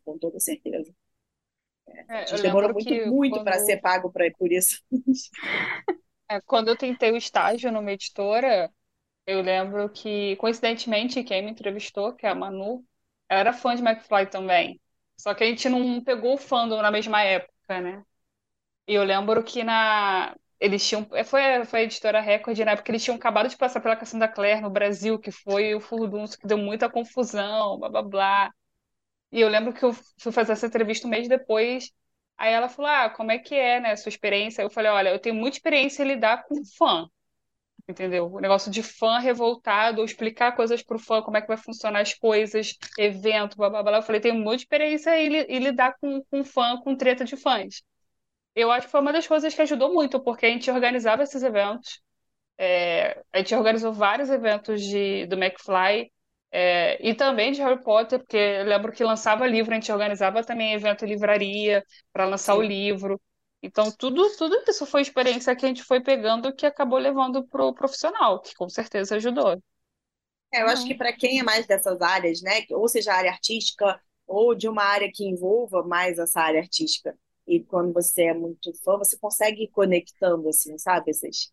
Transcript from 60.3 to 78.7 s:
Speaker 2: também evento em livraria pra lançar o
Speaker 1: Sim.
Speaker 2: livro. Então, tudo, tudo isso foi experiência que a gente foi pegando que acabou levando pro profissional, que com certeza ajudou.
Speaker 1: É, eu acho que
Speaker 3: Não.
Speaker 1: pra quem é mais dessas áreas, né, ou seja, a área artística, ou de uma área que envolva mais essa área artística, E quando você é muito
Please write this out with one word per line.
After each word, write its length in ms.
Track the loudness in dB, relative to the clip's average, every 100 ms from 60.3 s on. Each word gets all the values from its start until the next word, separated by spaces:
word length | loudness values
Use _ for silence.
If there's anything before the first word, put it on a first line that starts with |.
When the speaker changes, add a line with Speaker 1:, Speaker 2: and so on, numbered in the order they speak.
| 0
Speaker 2:
também 300 | -2 -4 -2
evento 320 | 0 0 -2 -2
em 40 |
livraria 760 | 0 2 2 0 -2 0 0 0 -14 _
pra 120 | -2 -2
lançar 300 | 0 2 2
o 60 |
Speaker 1:
Sim. 20 |
Speaker 2:
livro. 580 | 2 -2 -4 -4 -4 -6 _ _ _ _
Então, 280 | -6 0 0
tudo, 380 | -2 -2 2 2 2
tudo 180 | 0 0 0
isso 180 | -2 0
foi 160 | 0
experiência 540 | 0 0 0 0 0 0
que 100 | 0
a 40 |
gente 140 | -2
foi 180 | 0 0
pegando 520 | 2 2 2 0 -2 -2
que 100 | -2
acabou 340 | 0 0 2
levando 480 | 2 0 0 -2 -4
pro 260 | -2 0
profissional, 680 | 0 -4 -2 -4 2 2 2
que 140 | -4 -10
com 140 | -8
certeza 460 | -8 -6 -4 -2 -2
ajudou. 440 | -2 0 0 0 -6 _ _ _ _ _ _ _ _
Speaker 1:
É, 80 | 0
eu 60 | 2
acho 180 | 2 -2
que 80 |
Speaker 3:
Não. 20 | -4
Speaker 1:
pra 160 | -4
quem 260 | 0 0 2
é 40 |
mais 220 | 2 2 2
dessas 340 | 0 0 0
áreas, 400 | 2 2 0 -2
né, 220 | -2 -2 -2
ou 160 | 0 0
seja, 240 | 0 2
a 40 | 2
área 140 | 2
artística, 680 | 0 -4 -4 -4 0 0 0 _ _ -4
ou 260 | 2 2 2
de 120 | 0
uma 140 | 0
área 260 | 2 2 0
que 120 | -4 -6
envolva 580 | -2 2 2 2 -2
mais 360 | 0 0 0 0
essa 220 | -2 0
área 180 | 2 2
artística, 560 | 0 -2 -2 -4 -6 -10 _ _ 0
E 160 | 0
quando 300 | 0 -2 0
você 320 | 0 0 2 2
é 80 |
muito 400 | 2 -4 -8 -12